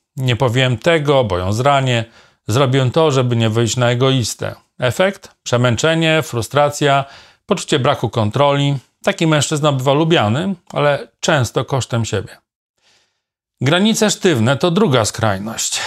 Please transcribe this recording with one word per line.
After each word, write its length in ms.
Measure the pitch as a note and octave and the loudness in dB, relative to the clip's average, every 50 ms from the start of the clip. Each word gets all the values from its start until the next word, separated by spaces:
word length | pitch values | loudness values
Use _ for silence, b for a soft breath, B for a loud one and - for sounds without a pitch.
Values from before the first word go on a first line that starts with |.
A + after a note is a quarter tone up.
| _ _ - | _ _ -10
„Nie 200 | C#3 C3 B2+ A#2+ | -4 -2 -2 0
powiem 420 | G#2+ C#3+ B2 A2 C3 C3+ B2+ B2 G#2+ | 0 0 0 2 2 0 0 0 0
tego, 460 | - E3+ E3 E3 D3 D3 D3 C3+ B2+ | 0 0 0 2 2 2 2 2 2
bo 140 | G2+ F#2+ F2 | 0 -2 -2
ją 160 | F2+ F#2+ G#2 | -2 -2 -2
zranię. 520 | A2 B2+ C#3+ C#3+ C#3 C3 C3 B2 A#2 G#2+ b b b b b b b b - | 0 2 2 2 2 2 0 0 -2 -2 b b b b b b b b -2
Zrobię 420 | G#2 C3 D3 B2+ C3 C3+ C3 B2 | 0 2 2 2 2 0 0 0
to, 200 | A#2 E3 D#3+ D#3 | 2 2 2 2
żeby 240 | C3+ C3+ B2+ B2 A#2+ | 2 2 0 0 0
nie 140 | A#2 A2+ A2 | 0 0 0
wyjść 280 | G#2+ A#2 A#2+ A2 - B2 | 2 0 0 0 0 0
na 120 | B2 A#2+ | 0 0
egoistę”. 680 | B2 A#2+ C3 C3+ C3+ C3 A2+ - - - - G#2 G#2 - _ _ _ - | 0 2 0 0 0 0 -2 -4 -6 -8 -10 -10 -12 -12 _ _ _ -4
Efekt? 560 | C3 B2 A2+ - F#3 G3 G3 - - - _ _ - | -4 -2 0 0 0 0 -2 -4 -12 -20 _ _ -8
Przemęczenie, 800 | - B2 A#2+ B2 B2 A#2 G#2 - D#3+ E3 E3 E3 D#3+ D#3+ D#3+ | -2 0 0 2 2 0 2 0 0 0 2 2 2 0 0
frustracja, 840 | D3 - - A#2+ G#2+ - - C#3 D3 D3 C#3+ - D3+ C#3+ C#3 C#3 C3 B B B B B B B B | -2 -4 -4 -6 -6 -2 0 0 0 0 0 0 0 2 2 0 0 B B B B B B B B
poczucie 340 | - G3 E3 - - - C#3+ | -4 -4 -4 -2 -2 -2 0
braku 300 | B2+ C#3+ C#3 - - A2 | 2 0 0 0 -2 -4
kontroli. 680 | - A#2 G#2+ G#2 - C3+ C#3+ C#3+ C#3+ C#3+ C#3+ C#3+ C#3 C3 - _ _ _ - | -2 -2 -2 0 0 2 2 2 2 2 0 0 -2 -4 -6 _ _ _ -4
Taki 240 | G3+ F#3+ - F3 D#3+ | -4 -2 0 0 2
mężczyzna 440 | D#3 D3 C3+ - D#3+ D3 D3 D3+ | 2 2 0 -2 -2 0 0 0
bywa 220 | C3+ C3 B2+ C#3+ C#3 | 0 0 0 0 2
lubiany, 640 | D3 E3 D#3+ E3+ D3+ A2+ G#2 A2 C#3+ F3+ G3 F#3+ - _ - - | 2 2 2 2 2 2 2 0 0 -2 -4 -6 -8 _ -10 -4
ale 340 | C#3 C#3+ D3 C#3+ - A#2+ - _ _ | -2 0 0 0 -2 -4 -10 _ _
często 460 | - - E3 C#3+ A#2+ - - C#3+ B2+ | -2 0 0 0 0 0 -2 -4 -4
kosztem 400 | - - C3 - - - A#2 A2 | -4 -4 -6 -4 -4 -4 -4 -4
siebie. 320 | - - G2 - - - - _ _ _ _ _ _ _ _ _ _ _ _ _ _ _ _ _ _ _ _ _ _ _ - | -2 -4 -6 -6 -8 -14 -20 _ _ _ _ _ _ _ _ _ _ _ _ _ _ _ _ _ _ _ _ _ _ _ -6
Granice 500 | B2 C3 D#3+ F3+ G3 A3 A3 - A3 G#3 | -2 0 0 2 2 2 2 2 0 -2
sztywne 460 | - - - F#3+ D#3+ A#2 G#2+ B2 C#3 - | 0 0 0 2 2 2 2 0 0 0
to 140 | - F3+ | 0 0
druga 340 | E3 G3 A3+ F#3 B2+ B2 G#2+ | 2 2 2 2 2 2 2
skrajność. 760 | G2 - - A#2 A2 G2 F#2+ G2+ A2+ A#2 - - - - - - | 0 -2 -2 -2 -2 -2 -2 -6 -8 -8 -6 -6 -6 -6 -6 -8